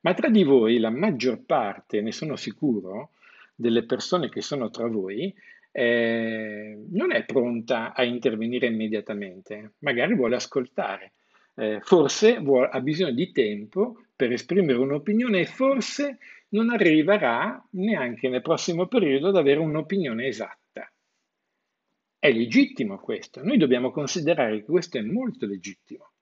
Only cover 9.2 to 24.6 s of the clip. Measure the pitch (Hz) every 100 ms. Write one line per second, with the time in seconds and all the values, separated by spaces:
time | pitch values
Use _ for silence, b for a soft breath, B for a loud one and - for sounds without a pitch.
9.2 | 98 92 - 104 107 _ 147 120 151 220
10.2 | 117 120 - 139 123 - 127 98 95 _
11.2 | _ _ _ - 110 104 - 180 139 -
12.2 | 214 240 139 127 131 127 131 156 175 120
13.2 | 185 - 107 104 107 185 240 233 _ -
14.2 | 123 120 - 180 165 123 135 147 175 214
15.2 | 247 190 165 - 269 269 - - 285 254
16.2 | B B B 208 226 233 180 156 151 208
17.2 | 135 120 190 262 _ 180 202 185 123 110
18.2 | 131 127 151 160 - 170 180 247 165 135
19.2 | 175 196 139 143 160 151 156 196 147 113
20.2 | 131 107 101 - _ - - _ _ _
21.2 | _ _ _ _ _ _ _ _ _ _
22.2 | 151 113 117 233 277 - 110 98 - 104
23.2 | - - 160 277 139 123 127 156 139 185
24.2 | 151 165 120 107